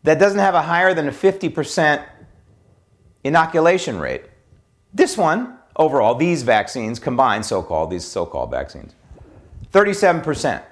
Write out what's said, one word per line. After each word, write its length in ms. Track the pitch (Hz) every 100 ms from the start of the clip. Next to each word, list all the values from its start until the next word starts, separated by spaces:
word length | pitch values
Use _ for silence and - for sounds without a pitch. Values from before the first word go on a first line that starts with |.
that 160 | 147 160
doesn't 180 | 196 202
have 160 | 196
a 80 | 175
higher 320 | 156 170 185
than 140 | 170 143
a 40 |
fifty 360 | 139 190 190 165
percent 540 | 160 147 - 156 143 - - - _ _ _ _ _ _ _ _ _
inoculation 760 | 143 165 165 170 165 180 170 101
rate." 240 | 69 64 - _ _ _ _ _ _
This 240 | - 359 -
one, 400 | 165 175 247 - _
overall, 400 | - - 139 107
these 300 | 123 170 165
vaccines 560 | 123 110 101 127 110 117
combined, 440 | - 123 131 107
so-called, 460 | 107 98 87 80 80
these 140 | 90
so-called 480 | - - 85 67 60
vaccines, 420 | 64 69 - - _ _ - - - - - -
thirty-seven 500 | 196 202 196 196 165
percent. 400 | 156 143 147 95 -